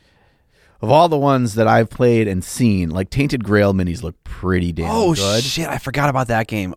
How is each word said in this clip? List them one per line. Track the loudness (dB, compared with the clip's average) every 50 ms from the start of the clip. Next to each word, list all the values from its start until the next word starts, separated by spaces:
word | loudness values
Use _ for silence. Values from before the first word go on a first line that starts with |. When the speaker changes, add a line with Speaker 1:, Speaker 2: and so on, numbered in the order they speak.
| _ _ _ _ _ _ _ _ _ _ _ _ _ _ _ -6
Speaker 1:
of | -2 2
all | 4 4 4 4
the | 2 2
ones | 2 2 2 2 0 0 0
that | 2 2 4
I've | 4 4 2 0
played | -2 0 2 2 4 4 2
and | 0 -2 -4 -6
seen, | -6 -4 0 2 2 2 2 0 -2
like, | -4 -4 -6 -4
Tainted | -2 -2 -2 0 -2 -4 -2
Grail | 2 2 4 4 4 2
minis | 0 0 -2 -4 -6 -8
look | -10 -12 _ -16
pretty | -16 -14 -8 -2 0 0 0 0 -2 -2
damn | -4 -4 -2
Speaker 2:
Oh, | 0 0 2 2 2
Speaker 1:
good. | 0 0 0 0 -2 -2
Speaker 2:
shit, | -2 -4 -6 -6 -6
I | -6
forgot | -8 -8 -6 -4 -2 -2 0
about | 0 0 -2 -2
that | -2 -2 -2 -4
game. | -4 -6 -6 -6 -8